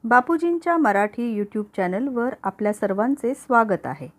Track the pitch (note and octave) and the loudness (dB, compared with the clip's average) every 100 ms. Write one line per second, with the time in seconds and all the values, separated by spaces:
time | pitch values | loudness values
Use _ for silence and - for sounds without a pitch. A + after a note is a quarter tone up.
0 | A3+ B3 B3 E4 E4+ E4+ E4+ E4+ C4 G3 | 4 4 4 0 0 0 0 2 4 2
1 | G#3 A3 A#3+ G#3 G3+ G#3+ G#3 - F3+ F#3+ | 0 -2 -4 -4 -4 -6 -6 -4 -2 -2
2 | C#4 A#3+ A#3+ - G3 - G#3 G#3 G#3 G3 | -4 -4 -4 -4 -8 -2 -4 -2 -4 0
3 | A#3 C#4+ A#3 C#4 - A#3+ A3 F3+ - D3 | -2 0 -2 -6 2 2 4 -2 -4 -10
4 | C3+ | -14